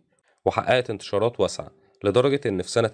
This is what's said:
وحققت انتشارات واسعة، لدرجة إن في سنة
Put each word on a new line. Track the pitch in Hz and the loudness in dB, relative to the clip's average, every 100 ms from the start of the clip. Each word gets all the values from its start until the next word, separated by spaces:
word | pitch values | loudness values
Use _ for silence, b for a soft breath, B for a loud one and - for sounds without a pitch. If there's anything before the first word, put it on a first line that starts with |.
| _ _ _ _ | _ _ _ _
وحققت | 95 - - 127 117 | -2 0 2 0 0
انتشارات | 101 - 101 113 120 | -6 -4 0 0 0
واسعة، | 92 - 76 _ b b | -2 -2 -14 _ b b
لدرجة | 101 104 139 139 123 | 0 2 2 0 -2
إن | 95 | -4
في | - | -2
سنة | 117 110 | 0 0